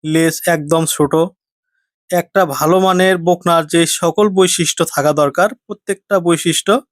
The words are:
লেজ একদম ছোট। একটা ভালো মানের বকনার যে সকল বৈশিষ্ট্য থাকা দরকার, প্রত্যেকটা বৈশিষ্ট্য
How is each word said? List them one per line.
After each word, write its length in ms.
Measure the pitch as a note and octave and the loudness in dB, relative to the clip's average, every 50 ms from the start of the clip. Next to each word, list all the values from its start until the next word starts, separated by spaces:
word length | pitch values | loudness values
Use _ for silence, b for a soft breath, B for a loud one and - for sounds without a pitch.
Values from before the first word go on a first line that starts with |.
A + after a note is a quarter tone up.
| - | -6
লেজ 320 | D#3 D#3 D#3+ E3 E3 D#3 - - | -2 0 2 0 0 -2 -2 -2
একদম 360 | F3+ E3+ D#3 D3 D3 E3 E3 E3 | -2 -2 -2 0 0 0 0 0
ছোট। 280 | D#3 - - D3+ C#3+ - D#3+ E3 F#3 _ _ _ _ _ _ _ _ _ _ _ _ _ _ _ _ | -2 0 -2 0 0 2 0 0 -2 _ _ _ _ _ _ _ _ _ _ _ _ _ _ _ _
একটা 320 | F3+ F3 E3+ _ _ G3 F#3 | -4 -4 -4 _ _ 0 0
ভালো 320 | D#3 C#3 B2+ D3+ D#3 F3+ F#3+ | 0 0 -2 0 2 2 4
মানের 360 | F#3+ F#3+ F#3 F3+ F#3 F#3+ F#3+ | 4 2 2 2 2 2 2
বকনার 460 | F3 E3 F3 F3 F3 - F3+ E3+ E3 D#3 | 0 0 0 -2 0 0 0 0 0 0
যে 140 | D3+ - E3+ E3 | 0 0 0 0
সকল 380 | D#3 - - - E3+ D#3+ - G#3 G#3+ | 0 -2 -2 -2 -2 0 2 0 0
বৈশিষ্ট্য 540 | F#3+ F#3+ F#3 F3+ - - E3+ - - - E3+ | 2 2 2 2 2 -2 -2 -4 -2 -4 -4
থাকা 260 | - - - C#3 D3+ D3+ | -4 -2 -2 0 0 2
দরকার, 360 | D3+ D3 C#3+ C3+ - F3+ G#3+ B3 | 2 0 0 0 0 -2 -2 -2
প্রত্যেকটা 600 | _ _ _ G3+ _ _ - G3 - _ _ G3+ F#3+ | _ _ _ -16 _ _ -10 -10 -10 _ _ -4 -2
বৈশিষ্ট্য 540 | E3+ E3+ E3+ D3 - E3+ D3+ - - - G#3 C4+ - _ | 0 0 -2 0 -2 -4 -4 -2 0 0 -2 -2 -2 _